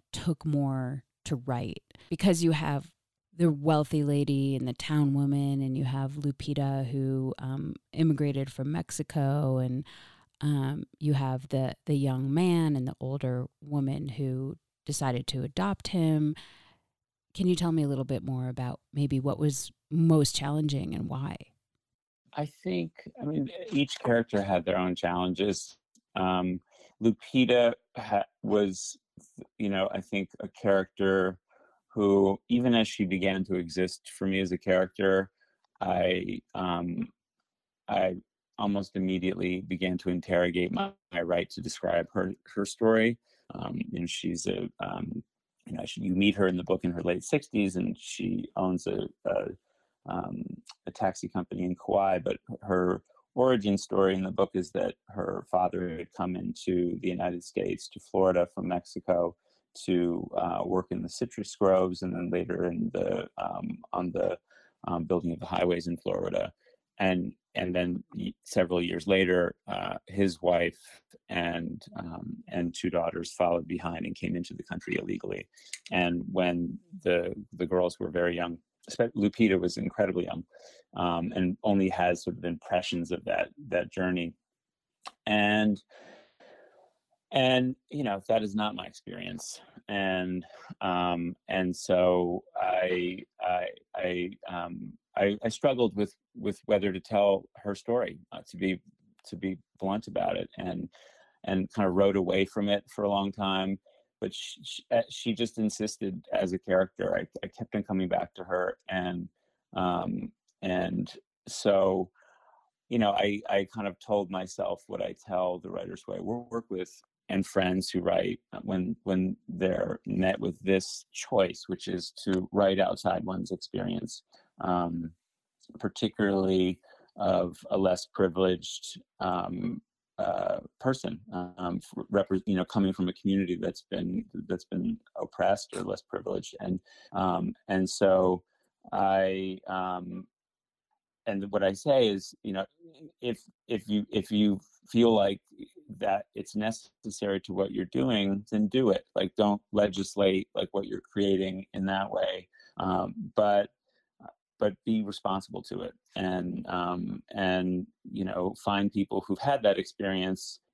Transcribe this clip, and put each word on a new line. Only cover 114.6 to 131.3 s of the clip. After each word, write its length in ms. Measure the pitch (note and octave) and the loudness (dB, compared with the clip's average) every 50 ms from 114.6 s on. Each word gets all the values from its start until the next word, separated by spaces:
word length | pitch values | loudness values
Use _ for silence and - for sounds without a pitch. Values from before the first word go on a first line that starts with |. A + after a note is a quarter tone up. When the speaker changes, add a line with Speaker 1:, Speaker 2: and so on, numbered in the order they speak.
| F#2+ F#2 F#2 - - | -4 -4 -4 -6 -8
Speaker 2:
what 140 | - F#2+ F#2+ | -8 -8 -6
I 140 | F#2+ F#2 F#2+ - - | -6 -6 -8 -12 -8
tell 320 | - F#2 F2+ F#2 F2+ F2+ F2 | -4 -2 0 0 0 -2 -4
the 120 | F2 F#2 | -6 -8
writer's 360 | F2+ - F#2 F#2 F#2 - - | -8 -8 -8 -10 -12 -12 -10
way 120 | - F#2+ F#2+ | -10 -8 -6
wor-, 280 | F2+ G2 A#2 A#2+ A#2+ A#2+ | -4 -4 -6 -6 -6 -6
work 160 | A2+ A#2 - - | -8 -8 -6 -6
with 220 | G2 F#2 F2+ - - - _ _ _ _ _ - | -6 -6 -6 -8 -10 -18 _ _ _ _ _ -2
and 160 | F#2+ G2 F#2+ | 0 0 0
friends 440 | - - G2 F#2 F2+ F#2 F#2 F#2 - | 0 0 0 2 2 2 0 -2 -2
who 120 | - F#2 | -2 -2
write, 380 | F2 F2+ F2+ F2 F#2 F#2+ F#2 - _ _ | 0 2 2 2 2 0 -2 -6 _ _
uh, 80 | - - - | -14 -10 -6
when, 320 | - F#2+ F#2 F2+ F2+ - - - | -2 -2 -2 -2 -2 -4 -4 -2
when 320 | G2 F#2+ F#2 F#2 F#2 - - _ | 0 0 2 2 0 -2 -6 _
they're 520 | - F2+ F2 F#2 F2+ - - - - - - _ | -10 -4 -2 0 0 2 0 0 -2 -4 -6 _
met 340 | G#2 G2+ F#2 F#2+ F#2 - - | -2 0 2 2 2 2 0
with 160 | - F#2 - - | -2 -4 -4 -2
this 440 | - F#2+ G2 F#2+ - - - - - _ - | 0 2 2 2 2 -2 -8 -14 -16 _ -14
choice, 500 | - - - B2+ G#2 F#2+ F2+ F2+ - - | -14 -6 0 2 4 4 2 0 -6 -8
which 200 | - F#2 - - | -8 -8 -6 -4
is 240 | F#2+ F#2 F2+ - - - - - | -4 -4 -4 -6 -8 -12 -6 -2
to 260 | G2 F#2+ F#2 F#2 - | 0 0 0 0 0
write 280 | - G2+ G2+ F#2+ G2 F#2+ | 2 4 4 4 4 4
outside 440 | F#2 F2+ F2+ - - F#2 F2 F2 F2+ | 2 2 0 0 -2 -2 -2 0 -2
one's 280 | F#2 F#2+ F#2 - - | -4 -4 -4 -4 -6
experience, 720 | F#2 - - - - F#2+ - - - - - - - - - _ _ _ _ _ _ - | -6 -8 -8 -6 -6 -4 -4 -2 -4 -4 -6 -8 -12 -14 -18 _ _ _ _ _ _ -6
um, 500 | - F2+ F2+ F2 F2 F2 E2+ E2+ E2 E2 - _ _ _ _ _ _ _ _ _ _ - - - | -2 0 0 0 0 0 -2 -4 -6 -8 -10 _ _ _ _ _ _ _ _ _ _ -20 -10 -6
particularly 1000 | - G2+ - - A#2 G#2 - - G#2+ G2 G2 F#2+ F#2+ F#2+ F#2+ F#2 F#2 F#2 F2+ - _ - - - _ _ _ | -6 -6 -4 -2 -4 -2 0 0 2 2 4 4 4 4 4 4 4 2 0 -2 _ -20 -20 -20 _ _ _
of 420 | - G#2 F#2+ F#2 F2+ F2+ F2 E2 - - - | -2 0 2 2 2 2 0 -4 -10 -6 -2
a 60 | G2+ | 0
less 280 | G2 G2 F#2 F2+ - - - - | 2 4 2 2 2 -2 -6 0
privileged, 880 | - G2 F#2 D#2+ F2+ F#2+ F#2 F#2 F2 - - - - - - - - - _ _ - | 2 2 2 4 4 4 4 2 0 -2 -8 -14 -12 -14 -14 -16 -16 -20 _ _ -6
um, 600 | F#2 F#2 F2+ F2+ - - - - - - - - - _ _ _ _ _ _ - | -4 -2 -2 -2 -4 -4 -4 -4 -4 -4 -6 -8 -10 _ _ _ _ _ _ -4
uh, 400 | - F#2 - - - - - - - - _ - | -2 -2 0 0 0 -2 -2 -2 -4 -10 _ -4
person, 380 | - C3 B2+ - - - - F2 G2+ - | -2 -2 0 0 -2 -6 -8 -8 -10 -8